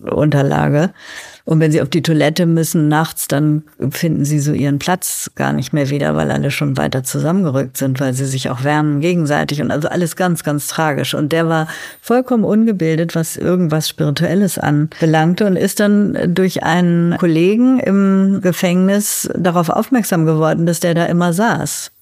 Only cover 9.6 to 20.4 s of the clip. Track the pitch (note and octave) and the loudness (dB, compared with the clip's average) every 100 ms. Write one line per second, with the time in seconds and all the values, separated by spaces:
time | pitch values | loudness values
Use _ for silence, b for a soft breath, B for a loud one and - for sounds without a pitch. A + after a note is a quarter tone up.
9.6 | - C#3 D#3 F3+ E3 - F#3 E3 D#3+ D3 | -2 -2 -2 -2 -4 -2 -2 -2 -2 -4
10.6 | - - D#3 C#3+ C3 - D3+ E3 E3 D#3+ | -4 -2 -2 -2 -4 -2 -2 0 0 0
11.6 | D#3 B B B - A#3+ B3+ A#3+ F3 G#3 | -2 B B B -2 0 2 0 2 2
12.6 | A3+ F#3+ D#3+ D#3+ E3+ E3 D#3 - - F3+ | 2 2 0 0 0 -2 -4 -2 0 2
13.6 | E3 D#3 D3 - D3+ C#3+ E3+ F3+ F#3+ - | 2 0 -2 -2 -2 0 0 2 0 0
14.6 | D3 D3 D#3 - D#3+ D#3 D#3+ F3+ G#3 F3+ | 0 0 0 0 2 2 2 2 0 2
15.6 | F#3+ - G#3 G#3 G3+ - F3 F3 F#3 - | 0 2 2 2 2 0 0 2 0 0
16.6 | - F3 F3 E3+ E3+ E3+ F3 D#3+ F3+ A3 | 0 2 4 4 2 2 2 4 4 4
17.6 | B3+ B3+ - G3 G3 F#3+ G3 G3 F3+ E3 | 2 2 2 2 4 4 2 2 0 0
18.6 | F3+ F3+ F#3+ G3+ G#3 - - - F3 F3 | 0 2 2 2 0 -6 -6 -2 0 0
19.6 | E3 - A3 B3 - F3 D#3+ D#3 | 0 0 0 0 0 0 2 2